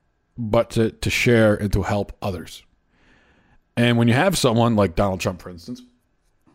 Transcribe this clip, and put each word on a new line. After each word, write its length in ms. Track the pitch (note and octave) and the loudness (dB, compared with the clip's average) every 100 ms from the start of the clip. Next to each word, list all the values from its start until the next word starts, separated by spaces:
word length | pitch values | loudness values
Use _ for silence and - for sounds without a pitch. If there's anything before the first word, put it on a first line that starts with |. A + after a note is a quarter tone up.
| _ _ _ - | _ _ _ -12
but 320 | A2 A#2 A2+ | -2 -2 0
to, 180 | A#2 A2 | -2 -2
to 200 | - - | -2 -4
share 420 | - B2 A#2 A2 | -2 2 4 4
and 180 | G#2 G#2 | 2 0
to 120 | G2+ | -2
help 340 | F2+ G#2 G2 - | -2 -4 -4 -8
others. 440 | G#2+ F2 D2+ - _ _ _ _ _ _ _ _ _ _ _ - | -8 -8 -12 -20 _ _ _ _ _ _ _ _ _ _ _ -2
And 180 | A#2+ A#2 | 2 4
when 80 | A#2 | 4
you 80 | A#2+ | 2
have 200 | F#3+ F3 | 2 0
someone 400 | C3 A2+ A#2 G#2+ | 2 2 2 2
like 200 | G2 - | 0 0
Donald 240 | G2+ F#2 | -2 -2
Trump, 200 | G2+ F2+ | -6 -6
for 120 | F#2 | -12
instance, 320 | F2 - B2 - _ _ _ _ _ _ | -18 -16 -18 -20 _ _ _ _ _ _